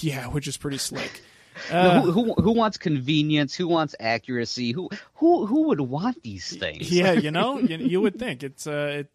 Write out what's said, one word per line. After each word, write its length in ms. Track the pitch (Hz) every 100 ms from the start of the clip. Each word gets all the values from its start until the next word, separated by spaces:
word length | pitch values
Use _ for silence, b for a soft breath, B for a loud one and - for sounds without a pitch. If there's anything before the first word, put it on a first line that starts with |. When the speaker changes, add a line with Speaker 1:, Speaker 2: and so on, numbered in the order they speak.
Speaker 1:
yeah, 260 | 156 135 120
which 200 | 147 139
is 80 | -
pretty 200 | 147 135
slick. 440 | - 131 135 - B
Speaker 2:
<laughs> 40 | B B B B
No, 60 | 175
Speaker 1:
Uh, 220 | 180 175
Speaker 2:
who, 100 | -
who, 220 | 175 226
who 180 | - 185
wants 260 | 233 214 -
convenience? 800 | 175 139 127 156 151 151 139 -
Who 140 | 170
wants 260 | 165 156 -
accuracy? 760 | 113 113 - 123 113 123 120
Who, 160 | 123 180 202 B
who, 320 | - 330 349 202
who 220 | 294 311
would 100 | 156
want 420 | 127 143 226 240
these 320 | 117 95 - 92
things? 340 | 90 76 -
Speaker 1:
Yeah, 220 | 175 190
you 180 | 208 151
know, 280 | 165 233 277
Speaker 2:
<laughs> 100 | 254
Speaker 1:
you, 80 | 160
you 240 | 254 180
would 180 | 208 -
think 240 | 233 127
it's, 240 | 139 - 160
uh, 360 | 147 147 143
it, 40 | 143